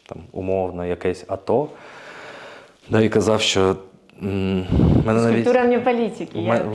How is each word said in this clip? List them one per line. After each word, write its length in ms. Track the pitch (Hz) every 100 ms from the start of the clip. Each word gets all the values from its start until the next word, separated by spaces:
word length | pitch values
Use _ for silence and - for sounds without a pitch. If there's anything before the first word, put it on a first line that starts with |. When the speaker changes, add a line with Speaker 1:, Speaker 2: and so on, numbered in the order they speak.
| -
Speaker 1:
там, 120 | - 90
умовно, 540 | - 95 95 92 87 90
якесь 380 | 87 92 87 -
ато. 400 | 95 - 113 147 - - - - - - - - - - _ -
Да, 100 | 110
і 80 | 110
казав, 320 | 110 98 107
що, 360 | - 98 95 95 - - _ -
м, 440 | 98 98 95 95 92 - - -
в 40 | -
мене 160 | 226
навіть 220 | 233 -
Speaker 2:
Культура 200 | 240 247
вне 160 | 240 240
політики, 580 | 254 240 220 - 175 -
Speaker 1:
в 40 |
Speaker 2:
я 60 | 110
Speaker 1:
мене, 120 | 117
в 20 |
мене 40 | 87